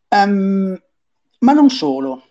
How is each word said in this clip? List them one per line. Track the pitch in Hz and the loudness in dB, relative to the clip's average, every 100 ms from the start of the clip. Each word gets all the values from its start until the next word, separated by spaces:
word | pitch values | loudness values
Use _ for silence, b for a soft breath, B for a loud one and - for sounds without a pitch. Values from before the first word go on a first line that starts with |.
| - | -2
Ehm, | 202 202 202 196 196 190 185 _ _ _ _ _ _ | 0 2 0 0 -2 -4 -8 _ _ _ _ _ _
ma | 240 | 0
non | 302 277 | 4 2
solo. | - 151 135 135 131 _ | 2 -4 -4 -6 -10 _